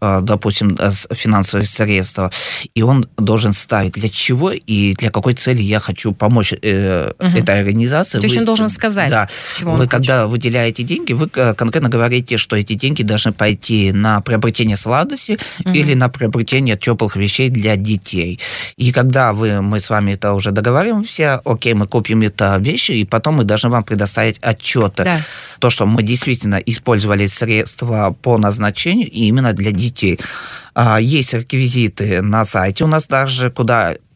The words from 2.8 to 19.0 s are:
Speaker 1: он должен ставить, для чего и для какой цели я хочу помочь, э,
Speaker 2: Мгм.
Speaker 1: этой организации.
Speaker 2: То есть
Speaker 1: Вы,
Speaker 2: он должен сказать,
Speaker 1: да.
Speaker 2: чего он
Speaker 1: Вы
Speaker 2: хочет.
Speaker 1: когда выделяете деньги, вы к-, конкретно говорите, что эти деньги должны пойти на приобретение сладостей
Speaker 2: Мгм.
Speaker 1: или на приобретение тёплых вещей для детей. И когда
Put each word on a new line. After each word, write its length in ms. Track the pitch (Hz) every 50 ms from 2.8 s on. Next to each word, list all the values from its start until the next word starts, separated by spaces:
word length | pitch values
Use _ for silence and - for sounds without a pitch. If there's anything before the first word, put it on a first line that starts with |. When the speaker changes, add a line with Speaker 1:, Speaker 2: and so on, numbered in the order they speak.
Speaker 1:
он 240 | 110 120 135 135 117 - _ -
должен 340 | 110 101 107 110 107 104
ставить, 420 | 101 - - - 120 104 98 92 -
для 120 | 101 104 110
чего 440 | - - - - 127 123 160 190 -
и 400 | - - - 110 101 101 101 95
для 140 | - - 110
какой 220 | 101 107 98 127 123
цели 280 | - - 131 131 120
я 180 | 104 98 107 107
хочу 340 | - - 98 - - 113 95
помочь, 400 | - 107 104 120 117 104 - - -
э, 500 | - 107 98 95 98 95 92 87 76 - - -
Speaker 2:
Мгм. 160 | 180 180 170
Speaker 1:
этой 240 | 113 110 92 98 101
организации. 600 | 101 101 101 110 165 123 139 156 185 - - 110
Speaker 2:
То 40 | 104
есть 120 | 214 -
Speaker 1:
Вы, 40 | -
Speaker 2:
он 60 | 233
должен 240 | 226 226 220 220 214
сказать, 400 | - - - 220 208 196 175 139
Speaker 1:
да. 180 | 123 110 101 92 - - - - - -
Speaker 2:
чего 140 | 180 175 160
он 40 | -
Speaker 1:
Вы 40 | 127 123
Speaker 2:
хочет. 40 |
Speaker 1:
когда 360 | - 117 127 127 131 127 110 107
выделяете 560 | 120 120 120 120 117 123 117 117 110 - 123
деньги, 280 | 127 165 302 349 294
вы 160 | 117 120 156 -
к-, 260 | - 131 127 120 107
конкретно 340 | - 117 117 - 160 151 117
говорите, 480 | 117 117 117 120 123 123 123 - 120 110
что 180 | - - 117
эти 200 | 104 104 - 110
деньги 280 | 98 - 135 151 147 120
должны 300 | 104 110 104 - 113 101
пойти 580 | - 107 107 104 - - - 117 110 101 95
на 300 | 92 98 104 110 107 104
приобретение 560 | 98 - 120 107 110 117 - - 123 110 101 98
сладостей 600 | - 110 120 139 165 285 294 262 - - 208 214 - - - - -
Speaker 2:
Мгм. 80 | 185 180
Speaker 1:
или 180 | 151 147 147 139
на 120 | 127 127 123
приобретение 680 | 127 - 127 110 101 117 117 - - 131 135 127 110 104
тёплых 400 | - 123 120 - 113 104 - 98
вещей 320 | 101 101 - - 135 131
для 260 | 131 117 101 110 107
детей. 640 | 95 98 110 110 95 - - - 90 82 87 90 - - - - - - - - -
И 160 | 127 123 123
когда 400 | 131